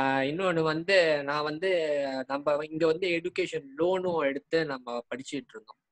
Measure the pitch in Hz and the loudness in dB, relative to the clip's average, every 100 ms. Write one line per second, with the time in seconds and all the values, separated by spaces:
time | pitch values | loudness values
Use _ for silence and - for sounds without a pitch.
0 | 135 135 135 160 190 165 160 156 170 190 | 2 2 0 0 0 2 0 0 4 4
1 | 160 147 139 147 151 156 190 180 156 143 | 6 2 0 -2 -2 -2 0 2 2 0
2 | 139 131 127 139 147 147 156 156 160 160 | -2 -4 -4 -2 0 0 -2 0 2 2
3 | 185 170 175 180 170 160 139 139 175 185 | 0 0 -2 -2 -2 -4 -8 -2 0 2
4 | 180 165 139 139 - 165 156 131 123 120 | 0 0 0 -2 -2 0 0 -4 -6 -8
5 | - 123 - 143 127 110 - - _ | -6 -10 -6 -8 -8 -18 -18 -20 _